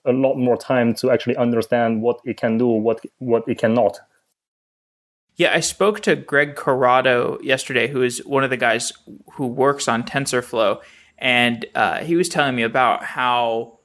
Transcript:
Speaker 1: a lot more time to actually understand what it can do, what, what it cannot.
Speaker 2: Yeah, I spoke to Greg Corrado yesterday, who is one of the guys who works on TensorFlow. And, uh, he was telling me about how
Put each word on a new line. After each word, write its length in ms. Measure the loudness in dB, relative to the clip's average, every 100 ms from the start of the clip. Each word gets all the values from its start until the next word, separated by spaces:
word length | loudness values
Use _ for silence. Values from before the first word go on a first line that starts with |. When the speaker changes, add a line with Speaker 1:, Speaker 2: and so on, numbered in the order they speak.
Speaker 1:
a 80 | -2
lot 220 | 0 0
more 240 | 0 0 0
time 340 | 0 2 2 0
to 140 | 0
actually 260 | 0 0 0
understand 680 | 0 0 0 0 0 0
what 180 | -2 -2 -6
it 100 | -4
can 220 | -2 2
do, 80 | 2
what, 340 | 2 0 -2 -6 -10
what 260 | -2 -2 0
it 100 | -2
cannot. 420 | 2 2 2 -2 _ _ _ _ _ _ _ _ _ _ _ _ _ -2
Speaker 2:
Yeah, 180 | 0
I 60 | 2
spoke 400 | -2 0 0 0
to 140 | -2
Greg 420 | -2 0 0 0 -2
Corrado 840 | -2 2 4 4 4 2 0 -4
yesterday, 460 | -2 -2 0 -2 0
who 140 | 0
is 160 | -2 -2 -2
one 180 | -2
of 60 | 0
the 80 | 0
guys 340 | 0 0 -4 -10 -20 -20 -20
who 140 | -6 -6
works 420 | 2 2 2 -2
on 140 | -2
TensorFlow. 800 | -2 -4 -2 -2 -2 0 0 0 -8 -20 _ -4
And, 480 | 0 2 2 0 -6 0
uh, 240 | 0 0
he 160 | -2 0
was 120 | 0
telling 280 | 0 -2 0
me 80 |
about 400 | -2 2 2 2
how 720 | -4 -4 0 0 0 -2 -6 _